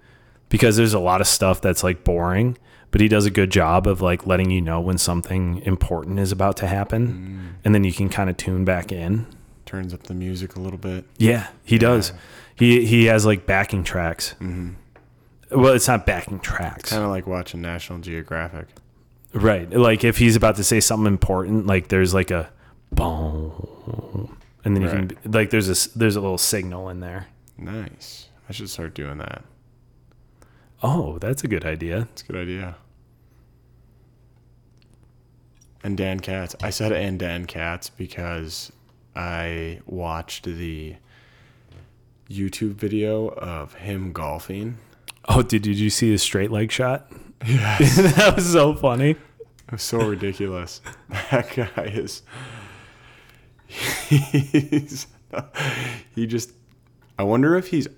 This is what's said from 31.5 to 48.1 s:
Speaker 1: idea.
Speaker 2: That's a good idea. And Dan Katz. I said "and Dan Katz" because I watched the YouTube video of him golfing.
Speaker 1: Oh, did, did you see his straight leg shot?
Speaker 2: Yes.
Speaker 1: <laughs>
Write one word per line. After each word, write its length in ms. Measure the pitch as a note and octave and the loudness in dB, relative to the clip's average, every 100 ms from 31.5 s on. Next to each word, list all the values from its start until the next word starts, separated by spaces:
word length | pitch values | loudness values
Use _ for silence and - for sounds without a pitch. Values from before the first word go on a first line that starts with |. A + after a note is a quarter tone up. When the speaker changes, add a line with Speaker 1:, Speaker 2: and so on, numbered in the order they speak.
| F#2+ | -4
Speaker 1:
idea. 360 | D#2 D#2+ E2 F2 | -4 -6 -4 -4
Speaker 2:
That's 220 | A2+ - | -6 -10
a 20 | - | -14
good 100 | F#2 | -10
idea. 380 | F2+ F#2 F#2 F2 _ _ _ _ _ _ _ _ _ _ _ _ _ _ _ _ _ _ _ _ _ _ _ _ _ _ _ _ _ _ | -8 -8 -10 -14 _ _ _ _ _ _ _ _ _ _ _ _ _ _ _ _ _ _ _ _ _ _ _ _ _ _ _ _ _ _
And 140 | G2+ G2 | -8 -4
Dan 240 | F#2+ F#2+ | -4 -4
Katz. 340 | F2+ F#2+ F2+ - | -6 -8 -8 -10
I 80 | G#2+ | -8
said 220 | - G#2+ | -4 -2
"and 260 | F2+ G2 F#2 | -2 -2 -4
Dan 280 | F2+ E2+ F2 | -6 -6 -8
Katz" 420 | E2 E2 F2 - | -8 -6 -8 -12
because 800 | - F#2 - F2 E2+ D#2+ - - - _ _ _ - | -14 -12 -10 -8 -8 -10 -12 -16 -20 _ _ _ -10
I 640 | F2 E2+ E2+ E2+ E2 E2+ - | -8 -6 -6 -6 -8 -12 -12
watched 580 | F#2 E2+ E2 E2 - | -10 -6 -8 -10 -12
the 520 | - E2+ E2+ D#2+ D#2 - _ _ _ _ _ _ _ - - _ _ _ - | -10 -10 -8 -10 -12 -16 _ _ _ _ _ _ _ -20 -20 _ _ _ -14
YouTube 460 | G2 G2 - A2 | -6 -6 -4 -8
video 540 | G2+ G#2+ G#2+ G#2+ A2 A2 | -6 -4 -2 -2 -2 -4
of 460 | - F2+ E2+ C#2+ | -8 -10 -10 -12
him 380 | - F#2 G2 F#2+ | -12 -8 -8 -6
golfing. 640 | E2+ D2+ D#2 - F#2+ A2 A#2 - _ - - - | -8 -8 -8 -10 -10 -8 -12 -18 _ -20 -12 0
Speaker 1:
Oh, 140 | B2+ | 2
did, 200 | A#2 A2 | 2 0
did 140 | G#2 G2+ | 0 0
you 120 | G#2+ | 0
see 200 | - A#2 | 2 2
his 120 | G2+ | 2
straight 280 | - G2+ G2+ | 0 0 -2
leg 200 | G#2+ A2 | -2 -2
shot? 400 | - B2+ C#3 - - - - A2+ | -2 -2 -2 -8 -20 -20 -10 0
Speaker 2:
Yes. 500 | B2+ G#2 G2+ C#3 C#3+ | 2 2 4 6 6
Speaker 1:
<laughs> 200 | F#3+ | 6